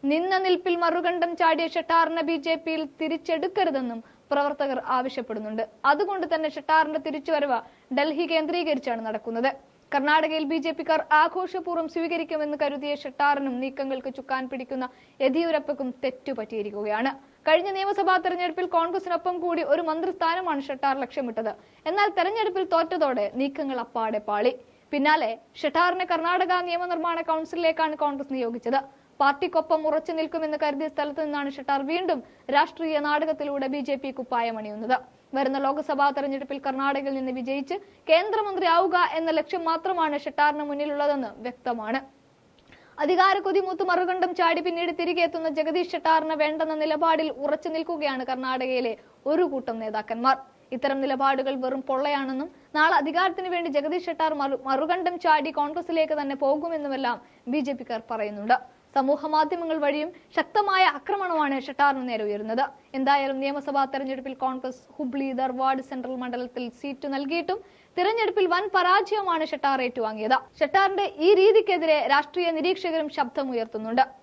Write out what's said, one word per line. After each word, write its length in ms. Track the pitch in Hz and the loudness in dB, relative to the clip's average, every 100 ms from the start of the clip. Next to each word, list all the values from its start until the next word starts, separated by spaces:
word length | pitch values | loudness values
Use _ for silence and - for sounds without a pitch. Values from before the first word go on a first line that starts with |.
| 277 | 2
നിന്ന 280 | 311 359 381 381 | 0 2 0 2
നിൽപ്പിൽ 300 | 359 359 339 | 2 2 2
മറുകണ്ഠം 480 | 339 349 349 359 339 339 | 2 2 0 0 -2 2
ചാടിയ 260 | 330 320 330 339 | 2 2 0 -2
ഷട്ടാറിനെ 500 | 320 330 320 330 311 | 2 4 4 2 0
ബി 80 | 330 330 | -2 0
ജെ 80 | 320 330 | -2 0
പിയിൽ 180 | 320 302 - | -4 -4 -4
തിരിച്ചെടുക്കരുതെന്നും 1000 | 320 320 330 330 359 381 359 269 254 226 - _ _ | -4 -4 -2 -2 0 0 0 0 -4 -8 -12 _ _
പ്രവർത്തകർ 480 | 285 285 285 277 262 - 254 | 0 0 0 -2 -2 -2 0
ആവശ്യപ്പെടുന്നുണ്ട്. 680 | 254 262 233 214 214 220 226 - 277 | 0 -4 -6 -6 -6 -6 -6 0 2
അതുകൊണ്ട് 340 | 294 349 392 330 330 | 4 2 -2 -2 0
തന്നെ 160 | 311 302 | -2 -6
ഷട്ടാറിന്റെ 440 | - 311 302 311 311 | 2 4 4 0 -4
തിരിച്ചുവരവ് 540 | 302 285 311 285 240 - - _ 262 | -6 0 0 2 -2 -4 -20 _ 0
ഡൽഹി 300 | 294 302 339 | 0 0 0
കേന്ദ്രീകരിച്ചാണ് 680 | 320 311 349 330 285 262 233 226 | 0 0 -2 0 -2 -2 -4 -4
നടക്കുന്നത്. 440 | 214 233 226 254 269 - _ _ | -6 -6 -2 -2 -2 -14 _ _
കർണാടകയിൽ 500 | 285 277 311 311 311 294 | -2 4 4 4 0 0
ബി 60 | 320 302 | -2 -2
ജെ 60 | 320 | -4
പിക്കാർ 220 | 320 311 - 302 | 0 0 4 6
ആഘോഷപൂർവ്വം 640 | 320 349 370 370 349 339 320 | 6 2 -4 -6 -4 -4 -2
സ്വീകരിക്കുമെന്ന് 640 | 339 330 339 320 311 302 294 | -4 -2 -2 -2 -4 -4 -2
കരുതിയ 300 | 294 285 294 294 | -2 -2 -4 -6
ഷട്ടാറിനും 540 | 294 262 285 285 277 247 | -6 0 2 2 0 -4
നീക്കങ്ങൾക്ക് 480 | 262 269 269 269 262 262 | -6 -6 -6 -4 -6 -10
ചുക്കാൻ 260 | 262 262 262 | -6 -6 -4
പിടിക്കുന്ന 340 | 262 254 262 254 - _ _ | -8 -8 -6 -8 -10 _ _
യെദ്യൂരപ്പയ്ക്കും 640 | 269 269 339 311 302 285 262 247 | 0 2 2 0 -2 -4 -4 -4
തെറ്റുപറ്റിയിരിക്കുകയാണ്. 1080 | 269 262 - 240 214 220 208 208 208 208 254 269 - _ - | -6 -6 -8 -6 -6 -6 -6 -6 -2 0 -2 -4 -14 _ 4
കഴിഞ്ഞ 220 | 311 381 381 | 4 4 -2
നിയമസഭാ 400 | 392 392 370 370 | -2 0 4 4
തെരഞ്ഞെടുപ്പിൽ 420 | 359 359 359 330 370 339 | 2 -2 -2 -2 0 2
കോൺഗ്രസിനൊപ്പം 580 | 330 359 359 339 349 359 | 2 -2 -2 -2 -2 -2
കൂടി 180 | 349 339 294 | 0 0 2
ഒരു 100 | 302 330 | 2 2
മന്ത്രിസ്ഥാനമാണ് 720 | 311 381 370 330 339 370 285 277 | -2 -2 0 0 0 -2 -4 -4
ഷട്ടാർ 280 | 269 277 269 | -2 0 0
ലക്ഷ്യമിട്ടത്. 480 | 262 - 254 220 220 - - _ - | -4 -4 -4 -2 -4 -6 -14 _ -4
എന്നാൽ 200 | 381 415 339 | 2 2 2
തെരഞ്ഞെടുപ്പിൽ 480 | 349 440 427 370 370 | 0 2 0 0 0
തോറ്റതോടെ 520 | 330 330 370 294 254 208 247 | 2 2 0 0 2 -2 -2
നീക്കങ്ങൾ 380 | 277 277 285 254 233 | -4 -2 -4 -4 -4
അപ്പാടെ 340 | 240 220 220 214 | -2 -2 -2 -2
പാളി. 240 | 208 240 508 - _ _ | 0 0 0 -14 _ _
പിന്നാലെ 400 | 294 285 311 233 226 _ - | 0 4 4 2 -4 _ -4
ഷട്ടാറിനെ 440 | 311 330 359 359 370 | -2 2 2 2 0
കർണാടക 420 | 339 330 359 381 359 359 | 0 2 2 2 0 0
നിയമനിർമ്മാണ 540 | 339 359 339 339 330 330 | -2 -2 -2 -2 -2 -2
കൗൺസിലിലേക്കാണ് 680 | 320 320 339 330 320 320 302 | -2 -2 0 0 2 -2 0
കോൺഗ്രസ് 300 | 294 277 277 262 | -2 -2 -6 -4
നിയോഗിച്ചത്. 460 | 233 233 233 269 269 - _ _ | -4 -4 -2 -2 -2 -16 _ _
പാർട്ടിക്കൊപ്പം 600 | 285 277 359 339 320 320 302 | 2 4 0 0 2 0 2
ഉറച്ചു 260 | 311 311 320 | 0 -2 -4
നിൽക്കുമെന്ന് 380 | 311 330 311 302 | -2 -2 -2 0
കരുതിയ 260 | 302 277 311 | -2 -2 -4
സ്ഥലത്ത് 300 | 311 294 285 311 | -2 -4 -2 -4
നിന്നാണ് 240 | 294 285 277 | -2 -4 -8
ഷട്ടാർ 240 | 262 277 277 | -2 -2 0
വീണ്ടും 300 | 339 370 302 - - - 277 | -2 0 -2 -4 -20 0 2
രാഷ്ട്രീയ 440 | 294 - 330 311 294 | 2 0 -2 -2 0
നാടകത്തിലൂടെ 600 | 294 311 311 294 285 269 | 0 0 -2 -2 -2 -2
ബി 80 | 285 262 | -4 -2
ജെ 60 | 277 | -4
പി 80 | 277 262 | -4 -8
കുപ്പായമണിയുന്നത്. 800 | 254 247 233 226 214 208 226 254 - _ _ 262 | -4 -2 -2 -4 -8 -8 0 0 0 _ _ -2
വരുന്ന 220 | 269 269 277 | 0 0 0
ലോക്സഭാ 400 | 285 302 285 285 277 | -2 -2 2 2 2
തെരഞ്ഞെടുപ്പിൽ 420 | 277 269 269 277 | -4 -4 -6 -6
കർണാടകയിൽ 500 | 277 262 277 277 277 269 | -4 -2 0 0 -2 -4
നിന്ന് 160 | 262 254 | -4 -6
വിജയിച്ച് 340 | 247 269 277 381 - - - | -4 -4 -4 -6 -8 -20 2
കേന്ദ്രമന്ത്രിയാവുക 880 | 330 403 440 415 381 349 330 381 359 349 320 | 4 4 -2 -2 0 2 4 4 2 2 0
എന്ന 120 | 330 320 | 0 0
ലക്ഷ്യം 260 | 302 370 330 | -2 -4 -2
മാത്രമാണ് 460 | 330 370 359 320 294 | -2 -2 0 0 0
ഷട്ടാറിന് 400 | 294 277 294 294 294 | -6 2 2 2 -4
മുന്നിലുള്ളതെന്ന് 600 | 285 294 285 285 285 240 - 233 | -4 -4 0 0 0 -2 -8 -12
വ്യക്തമാണ്. 540 | 247 - 233 214 254 269 _ _ _ _ _ _ - - - | -8 -6 -6 -4 -4 -6 _ _ _ _ _ _ -20 -20 -4
അധികാരക്കൊതി 560 | 302 359 381 392 381 381 381 | 0 4 4 4 2 0 0
മൂത്ത് 180 | 370 370 | -2 0
മറുകണ്ഠം 420 | 349 359 370 359 359 | 2 2 0 0 2
ചാടി 220 | 339 339 339 | 2 2 -2
പിന്നീട് 260 | 339 339 339 | -2 -4 -2
തിരികെ 240 | 339 349 339 | -2 2 0
എത്തുന്ന 220 | 339 320 294 | 0 -4 -2
ജഗദീഷ് 320 | 311 330 359 | 0 0 -2
ഷട്ടാറിന് 420 | 330 320 320 311 311 | -2 2 2 2 0
വേണ്ടെന്ന 340 | 302 311 311 311 | 0 0 -2 -2
നിലപാടിൽ 480 | 302 302 330 311 320 254 | 0 2 2 2 0 -2
ഉറച്ചു 260 | 277 302 - 320 | -2 -2 -2 -4
നിൽക്കുകയാണ് 500 | 320 339 294 262 254 | -4 -2 -2 -2 -4
കർണാടകയിലെ 600 | 254 262 262 254 254 240 220 - _ - | -4 -2 -2 0 0 0 -4 -12 _ 0
ഒരു 140 | 311 349 | 2 2
കൂട്ടം 260 | 269 254 226 | 0 -6 -6
നേതാക്കന്മാർ. 520 | 220 214 214 226 247 269 - _ _ 262 | -4 -4 -4 0 2 2 -2 _ _ -4
ഇത്തരം 240 | 277 269 | -2 0
നിലപാടുകൾ 500 | 269 262 269 269 277 269 | 0 2 2 2 0 -2
വെറും 180 | 254 269 262 | -2 -4 -2
പൊള്ളയാണെന്നും 640 | 262 294 285 269 262 311 - _ 302 | -2 0 -2 -2 -6 -8 -10 _ 2
നാളെ 200 | 320 339 | 4 4
അധികാരത്തിന് 480 | 294 320 381 370 370 349 | 2 2 0 0 -4 -2
വേണ്ടി 140 | 339 285 | 0 -2
ജഗദീഷ് 300 | 294 349 349 | 0 -4 -4
ഷട്ടാർ 240 | 320 320 302 | -2 -2 0
മറു-, 200 | 277 269 262 | -2 -2 -2
മറുകണ്ഠം 480 | 269 311 359 349 349 | 0 2 0 0 0
ചാടി 280 | 339 311 285 302 | 2 2 2 -2
കോൺഗ്രസിലേക്ക് 540 | 294 311 349 330 311 302 | -2 -2 -2 0 0 0
തന്നെ 140 | 277 277 | -4 -2
പോകുമെന്നുമെല്ലാം 760 | 277 302 339 330 285 269 269 220 - _ - | 2 2 0 -4 -4 -2 -2 -4 -8 _ -4
ബി 120 | 277 269 | -2 -2
ജെ 60 | 277 | -4
പിക്കാർ 240 | 247 226 226 | -6 -8 -6
പറയുന്നുണ്ട്. 460 | 226 208 208 214 254 - - _ 269 | -4 -4 -6 0 0 0 -20 _ -2
സമൂഹ 320 | 269 285 302 | 2 0 2
മാധ്യമങ്ങൾ 440 | 311 311 359 339 320 | 0 2 0 -2 0
വഴിയും 260 | 285 285 311 359 _ - | 0 0 -4 -8 _ -4
ശക്തമായ 460 | 311 427 403 381 370 294 | 0 0 2 4 4 2
ആക്രമണമാണ് 600 | - 403 370 330 294 269 277 | -4 -2 0 2 2 0 -4
ഷട്ടാറിന് 400 | 269 285 269 254 | 2 2 2 -2
നേരെ 140 | 226 214 | -2 -2
ഉയരുന്നത്. 360 | 208 214 233 277 - _ 262 | -4 -2 0 -2 -4 _ -2
എന്തായാലും 400 | 269 285 269 269 | 4 4 2 -2
നിയമസഭാ 400 | 277 285 285 277 269 | -2 -4 -2 0 0
തെരഞ്ഞെടുപ്പിൽ 420 | 269 262 269 262 262 262 | -2 -4 -6 -8 -4 -4
കോൺഗ്രസ് 360 | 254 254 254 - - | -4 -8 -10 -18 -8
ഹുബ്ലി 340 | 285 277 269 254 | -6 -2 -4 -2
ധർവാഡ് 460 | 262 254 262 262 262 | -2 0 0 0 -4
സെൻട്രൽ 260 | 262 254 262 | -10 -8 -6
മണ്ഡലത്തിൽ 400 | 247 247 247 247 240 233 | -6 -6 -8 -8 -10 -8
സീറ്റ് 300 | 285 277 294 | -10 -8 -6
നൽകിയിട്ടും 460 | 269 277 339 339 403 - - _ - | -4 -2 -2 -2 -6 -6 -20 _ -2
തിരഞ്ഞെടുപ്പിൽ 480 | 370 453 427 - 370 | 0 2 0 2 2
വൻ 120 | 349 403 370 | 2 2 2
പരാജയമാണ് 720 | 359 392 453 427 392 330 311 | 4 4 2 -2 0 -2 -2
ഷട്ടാർ 300 | 294 277 269 247 | -2 0 0 0
ഏറ്റുവാങ്ങിയത്. 520 | 247 220 220 214 262 - - | -2 -4 -2 0 0 0 -2
ഷട്ടാറിന്റെ 460 | 294 381 392 392 403 - 330 | 2 4 4 2 -2 2 6
ഈ 20 | 403 | 8
രീതിക്കെതിരെ 560 | 381 440 - 359 320 302 254 | 8 8 6 2 4 4 6
രാഷ്ട്രീയ 360 | 277 285 - 339 320 | 2 2 0 0 2
നിരീക്ഷകരും 520 | 330 381 359 320 302 294 | 0 0 0 -2 -2 -2
ശബ്ദമുയർത്തുന്നുണ്ട്. 840 | 254 277 269 247 226 214 220 240 254 - | -2 -2 -2 -2 -4 -6 -2 2 2 0